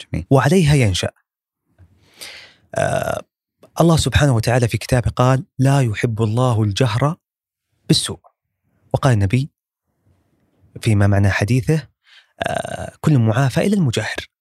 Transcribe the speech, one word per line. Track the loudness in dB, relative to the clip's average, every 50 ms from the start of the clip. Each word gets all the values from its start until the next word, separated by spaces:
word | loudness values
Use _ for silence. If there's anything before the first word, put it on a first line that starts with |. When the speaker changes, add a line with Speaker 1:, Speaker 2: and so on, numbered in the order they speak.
Speaker 1:
جميل. | -14 _ -8 -8 -2 2
Speaker 2:
وعليها | 2 2 2 4 2 2 4 4 4
ينشأ. | 2 2 0 0 -2 -4 -6 -8 _ _ _ _ _ _ _ _ _ _ _ _ _ -20 _ _ _ _ _ _ _ -20 -20 -20 -20 -20 -20 _ _ _ _ -6
آه، | -4 -4 -2 -2 -4 -4 -4 -8 -8 -10 _ _ _ _ _ _ _ -20 _ _ 2
الله | 2 4 4 2
سبحانه | 0 0 0 2 2 2 2
وتعالى | 2 0 0 0 0 0 0
في | -2 -4
كتابه | -4 -2 -2 0 0 -2
قال: | 0 2 2 2 2 0 -2 -8 _ -2
"لا | 0 2 2 2
يحب | 2 0 -2 -2 -4 -4 -2 -2
الله | -2 -2 0 0 0 0 0 0 0
الجهر | -2 0 0 0 0 0 0 -2 -2 -2 -4 _ _ _ _ _ _ _ _ _ _ _ _ _ _
بالسوء". | 0 0 0 -6 -10 -12 _ -20 _ _ _ _ _ _ _ _ _ _ _ _ -4
وقال | 0 2 2 2
النبي | 2 0 0 0 -2 -4 -6 _ _ _ _ _ _ _ _ _ _ _ _ _ _ _ _ _ _ _ _ _ _ _ _ _ -6
فيما | -2 0 2 2 2 2
معنى | 2 2 2 0
حديثه: | 0 0 0 0 0 -2 0 0 -2 -2 -2 -8 _ _ _ _ _ -20 _ _ _ _
"آه، | -8 -6 -6 -6 -8 -8 -10 -12 -12 -14 -14 _
كل | 0 2 2 4
معافى | 2 2 2 0 0 0 0 0 0
إلا | 0 0
المجاهر". | 0 0 0 -2 -4 -6 -6 -10 -12 -14 -16 _ _